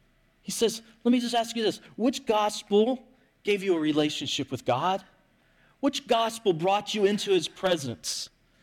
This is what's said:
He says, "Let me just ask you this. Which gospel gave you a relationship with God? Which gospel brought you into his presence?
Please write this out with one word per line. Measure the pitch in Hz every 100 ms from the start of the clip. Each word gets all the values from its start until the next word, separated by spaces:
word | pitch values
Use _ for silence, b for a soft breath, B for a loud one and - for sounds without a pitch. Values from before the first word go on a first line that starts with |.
| _ _ _ _
He | -
says, | - 226 226 B B
"Let | 240
me | 254
just | 240 240
ask | 226
you | 233
this. | 214 - B
Which | - 233 240 -
gospel | 214 208 - - 202 220 254 - b b b
gave | - 202
you | 190 165
a |
relationship | 151 151 151 - 139 - 135
with | 127
God? | - 123 175 196 - _ _ b b b b b
Which | 277 - -
gospel | 226 226 226 208
brought | 160 180 202 202
you | 214
into | 196 208 202
his | 185 151
presence? | - 185 175 135 110 - - - _ b b